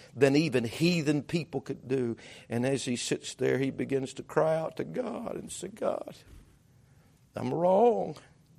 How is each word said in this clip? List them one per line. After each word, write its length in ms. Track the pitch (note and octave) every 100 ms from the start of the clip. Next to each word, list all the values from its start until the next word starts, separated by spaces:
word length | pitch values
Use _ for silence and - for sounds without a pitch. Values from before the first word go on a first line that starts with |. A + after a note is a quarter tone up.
| -
than 200 | A2+ C3+
even 300 | C#3+ D#3 B2
heathen 580 | A#2 - E3 F3 C#3+ D3
people 380 | A2+ E3+ D3 C3+
could 260 | - C3 B2
do. 300 | C3 A#2+ A2+ - - -
And 160 | A#2
as 220 | B2+ C3+ -
he 100 | A#2+
sits 380 | - - -
there, 240 | - C3 C3
he 120 | C3+
begins 440 | - B2 C3+ C3
to 80 | -
cry 340 | - - D#3 D#3+
out 220 | D#3+ -
to 60 |
God 520 | D#3 E3 A#3+ A#3+ A#3 -
and 160 | -
say, 160 | - F#3
"God, 480 | A3 - - - - - - - _ _ _ _ _ _ _ _
I'm 180 | - B2
wrong. 640 | C#3+ F3 F#3+ A#3+ G3+ F3 D3+ - _ _